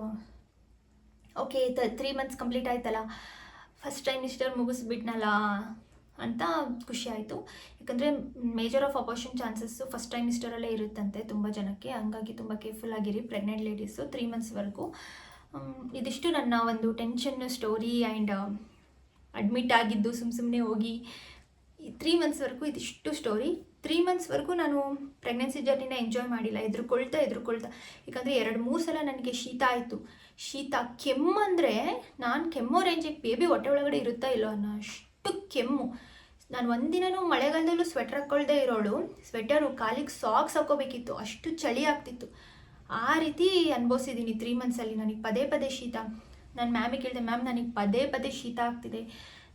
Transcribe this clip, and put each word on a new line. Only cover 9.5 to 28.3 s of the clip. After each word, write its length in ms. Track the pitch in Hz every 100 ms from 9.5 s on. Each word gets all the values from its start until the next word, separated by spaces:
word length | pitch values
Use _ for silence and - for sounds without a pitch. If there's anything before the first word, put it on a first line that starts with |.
| 220 226 - 262
ಫಸ್ಟ್ 240 | 240 -
ಟ್ರೈಮಿಸ್ಟರಲ್ಲೇ 580 | 240 240 240 233 233 233
ಇರುತ್ತಂತೆ 520 | 220 214 214 202 202
ತುಂಬ 280 | 226 208 208
ಜನಕ್ಕೆ. 400 | 208 196 202 247
ಹಂಗಾಗಿ 440 | 247 214 220 220
ತುಂಬ 200 | - 220
ಕೇರ್‌ಫುಲ್ 400 | 214 220 214 226
ಆಗಿರಿ 280 | 220 208 208
ಪ್ರೆಗ್ನೆಂಟ್ 400 | 233 208 202 220
ಲೇಡೀಸು 500 | 214 208 208 - 285
ತ್ರೀ 140 | 254 233
ಮಂತ್ಸ್‌ವರೆಗೂ. 680 | 233 226 202 202 - 330 - - - - - - 277
ಆಮ್, 400 | 269 262 254 262
ಇದಿಷ್ಟು 360 | 254 - 339
ನನ್ನ 220 | 311 240 233
ಒಂದು 300 | 233 220 226
ಟೆನ್ಷನ್ 560 | 226 233 240 277 254 254
ಸ್ಟೋರಿ. 520 | 254 220 220 233 240
And 300 | 226 214 208 196 202 208 - - _ _ _ _ - -
ಅಡ್ಮಿಟ್ 380 | 202 240 247
ಆಗಿದ್ದು 400 | 233 226 220 220
ಸುಮ್ 180 | 240 233
ಸುಮ್ಮನೆ 280 | 240 240 240
ಹೋಗಿ 460 | 226 214 226 226 - - - - - _ _ -
ಈ 120 | 311
ತ್ರೀ 220 | - 294
ಮಂತ್ಸ್‌ವರೆಗೂ 520 | 339 302 277 262 - 302
ಇದಿಷ್ಟು 480 | 240 - - 302
ಸ್ಟೋರಿ. 420 | 302 233 214 285 339 - -
ತ್ರೀ 180 | - 330
ಮಂತ್ಸ್‌ವರೆಗೂ 540 | 359 359 349 277 294
ನಾನು 440 | 349 311 285 277 277 - -
ಪ್ರೆಗ್ನೆನ್ಸಿ 400 | - 240 262 294
ಜರ್ನಿನ 320 | 254 277 262
ಎಂಜಾಯ್ 360 | 254 233 240 247
ಮಾಡಿಲ್ಲ, 280 | 240 220 208
ಎದುರ್ಕೊಳ್ತಾ, 600 | 214 220 233 247 262 311
ಎದುರ್ಕೊಳ್ತಾ. 500 | 262 - - 226 - - - - -
ಯಾಕಂದರೆ 280 | 254 247